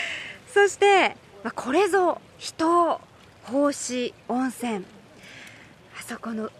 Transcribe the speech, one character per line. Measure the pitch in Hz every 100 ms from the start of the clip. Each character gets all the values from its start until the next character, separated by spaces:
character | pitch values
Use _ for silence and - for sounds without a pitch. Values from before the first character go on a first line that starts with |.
| - - - - -
そ | - 403
し | -
て、 | 403 392 240 - - -
ま | 226
あ、 |
こ | - 233
れ | 294 403
ぞ | 392 359 - - -
秘 | - -
湯、 | 320 349 339 - - - - -
奉 | - 262 285
仕 | 277 - 247 247 - -
温 | 240 262
泉。 | - 240 214 185 - - - - - - - - - - -
あ |
そ | - -
こ | -
の | 220 214 -